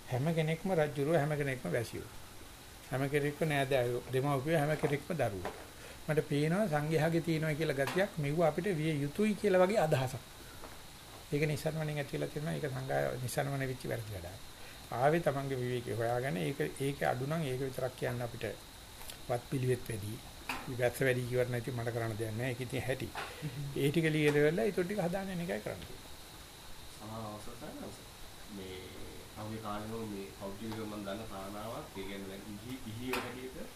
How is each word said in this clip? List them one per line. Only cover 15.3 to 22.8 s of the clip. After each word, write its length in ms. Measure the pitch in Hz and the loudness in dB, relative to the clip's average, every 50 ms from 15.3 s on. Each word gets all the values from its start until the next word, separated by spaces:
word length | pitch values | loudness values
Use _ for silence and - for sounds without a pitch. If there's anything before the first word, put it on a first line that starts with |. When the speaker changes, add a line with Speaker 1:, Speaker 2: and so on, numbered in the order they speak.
| 135 139 139 139 135 127 | 2 2 -2 -2 -2 0
Speaker 1:
විවේකේ 360 | 123 123 123 123 120 123 113 | 0 0 0 -2 -2 -2 0
හොයාගෙන 420 | 113 117 117 120 123 127 135 160 | 0 2 2 2 2 0 0 0
ඒක, 240 | 180 165 147 135 - 151 156 - | 0 0 0 0 0 -2 -2 0
ඒක 260 | - 135 139 139 139 | 0 -2 -2 0 2
අඩු 220 | - 143 123 123 131 | 2 2 2 2 0
නම් 160 | 139 156 170 | 0 0 0
ඒක 180 | 160 135 127 127 | 0 0 0 0
විතරක් 340 | 139 135 127 - 131 127 - | -2 -2 -2 -2 -4 -4 -2
කියන්න 260 | - 139 127 120 120 | -2 -2 -2 0 -2
අපිට 240 | 123 117 120 117 - 104 - - - - - - - - - - - - - - - | -4 -4 -4 -4 -4 -4 -4 -6 -10 -16 -16 -16 -16 -16 -12 -12 -10 -10 -10 -10 -2
වත් 180 | - 120 120 - | 0 0 0 0
පිළිවෙත් 380 | - 151 131 127 127 123 120 - | -2 0 2 4 4 2 2 0
වැඩි. 340 | - 117 104 98 104 110 127 - - - - - - - - | -4 -4 -4 -4 -6 -6 -8 -10 -12 -14 -10 -8 -6 -6 -6
විවැස්ස 380 | - - 131 113 127 117 - - | -4 -4 0 2 2 2 4 4
වැඩි 220 | 139 131 123 123 | 4 4 4 4
කියවට 280 | 123 117 123 123 123 123 | 2 2 2 2 2 2
නැති 200 | 123 120 113 147 | 2 -2 -2 -2
මට 220 | 127 120 117 120 | -4 -2 -2 0
කරන්න 240 | 113 120 113 113 107 | 0 0 0 0 0
දෙයක් 180 | 104 113 110 107 | -2 -2 -2 -2
නෑ. 160 | 110 123 131 | 0 0 0
ඒක 100 | 120 113 | 0 -2
ඉතින් 220 | 127 117 135 123 | -4 -2 -2 -2